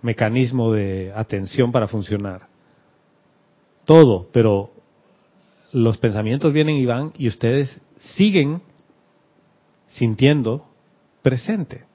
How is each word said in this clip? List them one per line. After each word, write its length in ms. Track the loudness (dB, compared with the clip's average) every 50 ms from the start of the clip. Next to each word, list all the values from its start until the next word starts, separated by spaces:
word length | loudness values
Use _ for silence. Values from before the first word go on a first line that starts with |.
| -4
mecanismo 680 | -6 -4 -2 -2 -2 0 0 -2 -2 -2 -2 -2 0 0
de 400 | -2 -2 -4 -6 -8 -8 -10 -8
atención 560 | -10 -8 -6 -6 -8 -8 -8 -2 -2 -2 0
para 160 | 0 -2 -2
funcionar. 600 | -2 -4 -8 -6 -4 -6 -6 -6 -8 -12 -14 -18 _ _ _ _ _ _ _ _ _ _ _ _ _ _ _ _ _ _ _ _ _ _ _ _ _ _ _ _
Todo, 420 | 6 8 8 10 8 6 0 -4 -2 _
pero 400 | 2 2 4 2 0 -2 -6 _ -20 _ _ _ _ _ _ _ _ _ _ _ _ _ _ _ _ _ _
los 260 | -2 0 0 0 0 0
pensamientos 540 | -2 -2 -2 -2 -4 -4 -4 -2 -2 0 0
vienen 220 | 0 0 0 0
y 120 | -2 -2
van 260 | -2 -2 -4 -6 -10 -10
y 120 | -6 -6 -6
ustedes 520 | -4 -2 -2 -2 0 0 -2 -4 -8 -16 _ _ _ _
siguen 640 | -20 -20 -2 0 0 2 2 2 0 0 -2 -8 -10 _ _ _ _ _ _ _ _ _ _ _ _ _ _ _ _ _ _ _ _ _ _ _ _
sintiendo 800 | _ _ -4 -4 -4 0 2 2 2 4 2 0 -4 -4 -6 -8 _ _ _ _ _ _ _ _ _ _ _ _
presente 640 | -2 -2 -2 -6 -6 -6 -6 -6 -8 -12 -20 -20 _ _